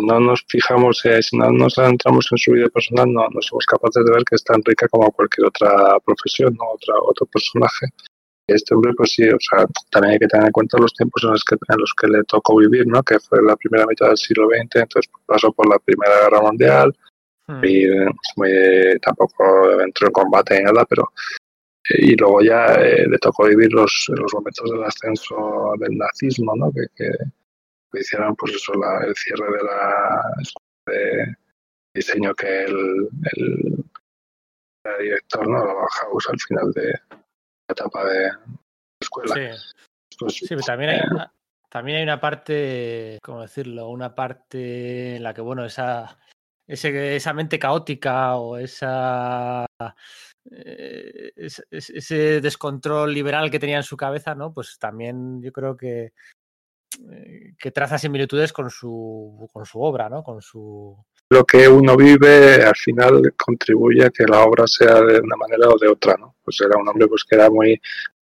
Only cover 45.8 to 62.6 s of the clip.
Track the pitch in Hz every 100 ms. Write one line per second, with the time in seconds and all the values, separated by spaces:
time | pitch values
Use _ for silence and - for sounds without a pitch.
45.8 | 127 120 113 _ _ _ _ _ - 143
46.8 | 151 139 143 143 156 151 156 160 139 160
47.8 | 156 135 139 127 131 127 117 120 127 -
48.8 | 135 131 127 127 123 123 123 123 120 -
49.8 | 117 - _ - _ _ _ - - -
50.8 | 69 - - - - - 151 - - 156
51.8 | - 160 - 156 151 151 147 - 147 139
52.8 | 151 151 151 147 143 147 156 143 143 147
53.8 | 131 139 135 147 156 143 156 151 113 -
54.8 | 110 110 117 127 127 127 127 131 135 123
55.8 | 123 120 113 _ _ _ _ _ _ _
56.8 | - 277 240 - - 160 _ 180 131 139
57.8 | 139 147 156 139 135 143 156 156 127 -
58.8 | 123 117 113 110 107 104 110 107 104 110
59.8 | 151 127 110 139 156 110 - 113 107 104
60.8 | 104 101 _ _ - 131 123 127 135 135
61.8 | 135 131 143 139 143 147 139 131